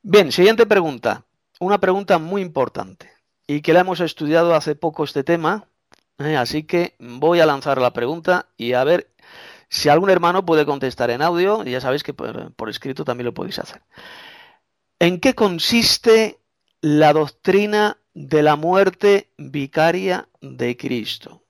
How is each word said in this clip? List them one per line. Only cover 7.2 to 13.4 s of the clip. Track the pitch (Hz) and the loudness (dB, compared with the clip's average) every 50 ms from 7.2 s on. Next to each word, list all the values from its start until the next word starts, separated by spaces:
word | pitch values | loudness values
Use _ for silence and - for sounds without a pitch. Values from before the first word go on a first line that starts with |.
| 147 160 175 170 | 0 2 4 4
a | 160 | 4
lanzar | 156 139 139 - 151 139 131 | 4 2 0 -2 -2 0 0
la | 127 120 - | 0 0 0
pregunta | 120 120 127 160 170 160 185 180 - - _ _ | -2 -4 -4 -6 -4 -2 -2 -2 -2 -2 _ _
y | - 113 120 123 | -8 -4 -2 0
a | 123 131 | 0 2
ver | 147 175 175 - _ _ _ _ - - - - - - - _ _ | 2 2 0 -2 _ _ _ _ -20 -20 -20 -20 -20 -20 -20 _ _
si | - - - 147 | -8 -2 2 4
algún | 143 165 185 196 | 4 4 4 2
hermano | 185 175 170 170 175 190 190 | 2 4 2 2 0 0 0
puede | 170 160 156 147 | 2 2 2 2
contestar | 147 147 139 135 131 120 - 120 120 | 0 -2 -4 -4 -8 -4 -2 -2 -2
en | 120 127 | -2 0
audio, | 151 170 175 170 180 196 214 220 196 | -2 -2 0 0 0 0 0 -2 -4
y | 131 | -6
ya | 123 127 | -6 -4
sabéis | 131 127 131 147 - | -2 -2 -4 -2 -4
que | - - | -10 -12
por, | - - 113 117 117 - - _ | -10 -10 -10 -10 -12 -14 -16 _
por | - 113 110 | -12 -10 -10
escrito | 104 - - 139 135 - 156 | -10 -10 -10 -10 -10 -8 -6
también | 139 123 123 123 | -8 -6 -6 -6
lo | 120 - | -8 -8
podéis | - | -8